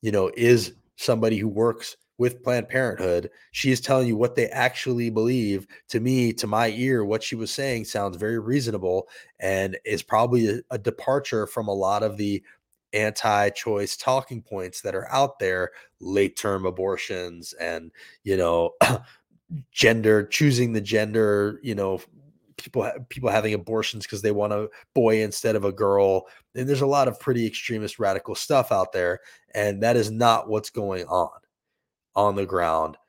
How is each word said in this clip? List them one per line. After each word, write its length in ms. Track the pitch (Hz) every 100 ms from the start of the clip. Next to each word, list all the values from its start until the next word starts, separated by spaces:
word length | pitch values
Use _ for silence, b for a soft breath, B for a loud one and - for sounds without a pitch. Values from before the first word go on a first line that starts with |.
you 100 | 110
know, 200 | 104 92 -
is 380 | 120 120 104 - _ _
somebody 420 | - 117 113 110
who 100 | 107
works 480 | 101 117 113 - - _ _
with 260 | 123 123
Planned 260 | - 123 -
Parenthood. 600 | 131 127 87 92 87 85 b b
She 180 | - 135
is 120 | 127
telling 260 | - 135 127
you 100 | 110
what 180 | 120 120
they 120 | 113
actually 640 | 135 127 - - 120 117
believe. 560 | 110 113 127 107 98 95 B B
To 100 | 117
me, 340 | 117 131 120
to 140 | 113 110
my 220 | 107 117
ear, 360 | 107 127 127 104
what 160 | 110
she 140 | - 117
was 160 | 110
saying 340 | - 139 120 104
sounds 320 | 107 101 90
very 220 | 104 117
reasonable 680 | 107 139 120 104 90 92 - B B _
and 380 | 95 95 95 92 -
is 160 | 101
probably 480 | - 110 120 123 113
a, 120 | 110 -
a 60 | 127
departure 680 | 104 - - 139 143 113 104
from 220 | - 107
a 60 |
lot 280 | 98 95 101
of 160 | 110 104
the 240 | 101 101 b b _ _ _
anti-choice 1040 | 107 107 107 113 104 101 - - 104 101 -
talking 440 | - 131 131 120
points 400 | - 98 92 -
that 140 | 101 95
are 160 | -
out 260 | 135 139 -
there, 320 | 95 92 90 B B _
late-term 680 | 90 98 98 - 107 98 92
abortions 840 | 90 95 92 - 95 90 85 85
and, 380 | - 85 82 82 B B B
you 140 | - 95
know, 340 | 85 85 85 -
<clears throat> 880 | - 127 - - _ _ _ 156 -
gender, 540 | - 113 113 107 107 104
choosing 460 | - 151 123 123
the 100 | 113
gender, 800 | 101 110 107 110 107 104 104 107
you 140 | 131 101
know, 240 | 98 95 - _ - _ _ -
people 260 | - 127
ha-, 160 | 110 - 127
people 200 | - 120
having 240 | 104 107
abortions 540 | 107 87 113 107 110 101
'cause 140 | 104
they 100 | 107
want 220 | 104 104
a 160 | 104 107 B B
boy 280 | - 117 110
instead 360 | 107 - 117 110
of 80 | 101
a 80 |
girl. 540 | 95 104 101 98 95 - B _ -
And 140 | 131
there's 120 | 139
a 60 | 139
lot 220 | 143 131
of 100 | 113
pretty 260 | - 123 113
extremist, 540 | 110 - 113 107 -
radical 360 | 104 95 - 98
stuff 360 | - 143 117
out 220 | 101 95
there. 260 | 95 87 92 B B B
And 300 | - 104 101
that 140 | 110 120
is 120 | 107
not 380 | 110 120 113 -
what's 220 | 107 107
going 360 | - 101 92 87
on, 220 | 90 85 - _ _ _ _ _ _ _ -
on 200 | 104 98
the 100 | 95
ground 520 | 92 85 80 80 78